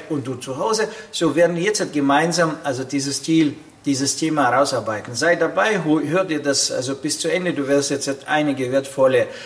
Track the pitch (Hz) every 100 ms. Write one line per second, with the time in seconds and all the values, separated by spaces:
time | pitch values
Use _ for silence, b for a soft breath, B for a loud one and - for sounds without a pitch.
0 | - 147 127 120 - 131 202 220 208 B
1 | B - 165 143 170 170 190 208 156 147
2 | 139 143 170 165 165 147 147 127 127 143
3 | 139 139 - 160 151 - - - - 135
4 | 139 - 160 151 127 127 143 123 107 110
5 | - 120 160 160 165 165 214 202 156 156
6 | 143 175 185 151 139 131 - - 131 139
7 | 156 - 165 175 180 143 135 143 139 135
8 | - 135 - 151 151 135 123 135 135 -
9 | 131 131 - B